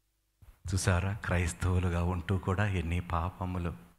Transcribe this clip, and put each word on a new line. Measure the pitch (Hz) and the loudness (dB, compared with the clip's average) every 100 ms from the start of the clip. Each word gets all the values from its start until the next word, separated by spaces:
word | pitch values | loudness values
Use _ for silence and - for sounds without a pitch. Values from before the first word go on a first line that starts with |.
| _ _ _ _ - - | _ _ _ _ -20 -14
చూసారా, | - 92 - 90 95 | -2 0 2 2 2
క్రైస్తవులుగా | 107 - 90 82 - 92 90 87 85 | -2 0 2 0 0 0 2 2 2
ఉంటూ | 87 90 85 95 | 0 0 0 0
కూడా | - 92 104 | 0 0 2
ఎన్ని | 95 82 87 | 0 0 -2
పాపములు | 87 85 87 - 92 90 85 - - | 0 -2 -2 -4 -4 -4 -4 -6 -12